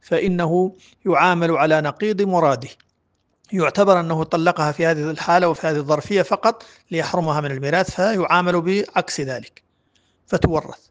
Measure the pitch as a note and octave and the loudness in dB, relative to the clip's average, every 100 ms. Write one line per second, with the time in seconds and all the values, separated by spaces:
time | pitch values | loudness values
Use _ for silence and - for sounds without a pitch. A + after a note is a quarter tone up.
0 | - E3+ G3 F3+ E3+ F3 F#3 - _ _ | -2 0 0 0 0 2 0 -4 _ _
1 | - D#3 E3+ F3 E3 D#3 D#3 D#3 D3+ - | 0 4 4 4 0 2 2 2 0 -4
2 | G#3 G3+ G3 F3+ D#3+ B2+ B2+ - _ _ | -4 -2 0 2 2 0 -6 -18 _ _
3 | _ _ _ _ _ F#3+ D3+ - G3+ F#3 | _ _ _ _ _ -2 -2 2 4 4
4 | E3 D#3+ D#3+ E3+ E3 E3 D3+ D3 E3 D#3+ | 2 -4 -2 0 0 0 -2 0 0 0
5 | D3+ D3+ - F3 F3 D#3+ E3 D3+ C#3 D3+ | -4 -6 2 2 2 0 -2 -4 0 -2
6 | - G3+ F3 G3 A3 A#3 - - _ E3 | 0 0 0 0 0 -2 -12 -20 _ -6
7 | D3 G3 D#3+ D3+ D3 C3+ C#3 E3+ F3+ - | -4 -2 -2 -2 -4 -6 -2 0 -2 -2
8 | F#3+ G#3+ D#3+ F3 F3+ F3 E3 G3 - - | 0 0 2 2 2 0 0 -2 -2 -4
9 | E3+ - C#3 B2 G#2+ _ _ _ _ _ | -4 -8 -8 -8 -12 _ _ _ _ _
10 | _ _ _ F#3 - D#3+ - - _ | _ _ _ 0 0 0 -4 -18 _